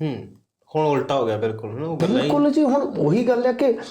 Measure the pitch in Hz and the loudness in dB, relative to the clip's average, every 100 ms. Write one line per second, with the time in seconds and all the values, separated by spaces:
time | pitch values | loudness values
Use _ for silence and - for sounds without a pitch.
0 | 156 113 101 - _ _ _ 156 151 139 | -6 -6 -12 -20 _ _ _ -2 2 0
1 | - 139 113 107 113 107 107 113 160 160 | 0 0 0 0 -2 -4 -8 -8 -6 -2
2 | 170 254 294 294 294 294 285 254 - 190 | 0 0 2 2 2 2 2 2 -2 -2
3 | 147 202 233 240 247 247 277 226 - | 0 2 2 2 0 2 2 0 -6